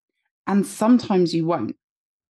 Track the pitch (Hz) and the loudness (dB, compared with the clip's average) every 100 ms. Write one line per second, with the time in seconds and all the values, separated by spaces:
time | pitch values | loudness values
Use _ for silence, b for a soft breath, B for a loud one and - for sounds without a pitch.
0 | _ _ _ _ - 196 185 - 220 247 | _ _ _ _ -2 -2 -2 -2 2 2
1 | - 190 170 165 160 165 107 - _ _ | 2 0 2 0 -2 -4 -6 -10 _ _
2 | _ _ _ | _ _ _